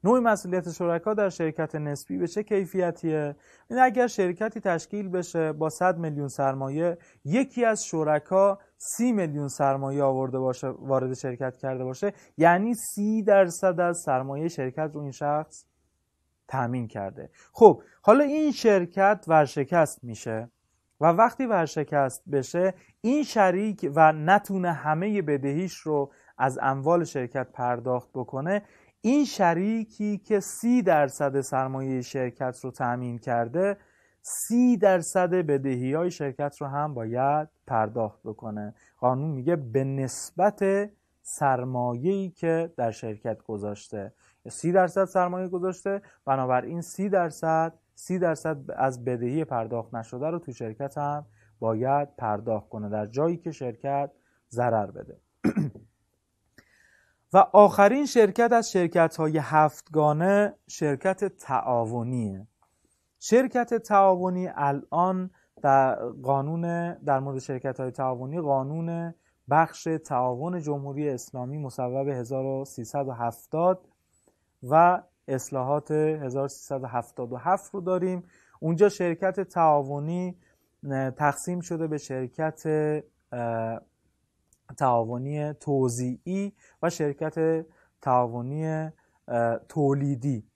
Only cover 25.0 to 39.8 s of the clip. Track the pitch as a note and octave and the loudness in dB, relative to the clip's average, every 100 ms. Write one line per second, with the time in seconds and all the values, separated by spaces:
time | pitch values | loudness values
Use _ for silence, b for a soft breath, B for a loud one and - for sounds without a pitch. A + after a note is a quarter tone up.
25 | G3+ G#3 D3+ C#3+ C#3 C#3+ F#3 - D#3 D3 | 0 -2 0 0 0 -4 -4 -8 -4 -2
26 | C#3 b b - C3 C3 C3+ C3+ C#3 F3 | -2 b b -2 -2 0 -2 0 2 2
27 | D3+ C#3+ B2 C3+ B2+ - B2 A#2+ B2 B2 | 0 -4 -4 -6 -8 -6 -4 -2 -2 -4
28 | - C3+ A#2 C3 D#3 G3+ G3+ b b _ | -4 -10 -8 -6 -2 -4 -6 b b _
29 | G#3+ C#4+ C4+ - F3+ E3 G3 A3+ A3 - | 0 2 2 2 2 2 0 -2 -6 -6
30 | G#3 G3+ _ G#3 F#3+ - A#3 B3 F#3 D#3 | -4 -4 _ -2 -2 -6 2 2 4 4
31 | C#3 - C#3+ C3+ C3+ C3 C3 C3+ C3+ C3 | 2 0 -2 -2 -2 -2 -2 -4 -4 -4
32 | B2 C3+ B2+ A#2+ B2+ B2 C3 - B2+ B2 | -4 -4 -6 -4 -8 -6 -12 -6 -4 -2
33 | B2 A#2+ C3+ A#2+ A#2 D3+ G3 G3+ b b | -6 -8 -2 -2 0 0 -2 -2 b b
34 | b b - - - A#3 B3 A3+ G3 F#3 | b b -14 -10 -2 2 4 4 4 4
35 | D#3+ F#3+ F3+ F#3 D#3+ C#3 C3+ B2 B2+ D3+ | 2 0 2 2 2 0 0 -2 -2 -2
36 | F3 E3 C#3+ C3 C#3+ - C#3+ C#3 D3+ B2+ | -2 -4 -6 -4 -6 -6 -8 -4 -4 -6
37 | A2+ A#2+ C3+ D3+ D3+ _ - A#2 A2 A#2 | -6 -2 0 0 -2 _ -4 0 0 -2
38 | G#2+ - A2+ G#2+ A2+ G#2+ G#2 - b b | -4 -6 -14 -12 -10 -10 -10 -14 b b
39 | B2 C3 D#3 C#3 B2+ E3+ B2+ B2 | 0 0 -2 -4 -2 -2 0 -2